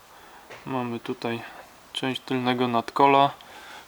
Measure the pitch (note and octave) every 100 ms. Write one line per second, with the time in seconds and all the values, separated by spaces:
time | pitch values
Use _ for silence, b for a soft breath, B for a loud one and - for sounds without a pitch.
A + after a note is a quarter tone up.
0 | - B B B B - - C3 B2 A#2
1 | - B2+ B2 A#2 B B B B - -
2 | C3+ B2 - C3 B2 B2 B2 A#2 - -
3 | C#3 C#3 C#3 - B B B B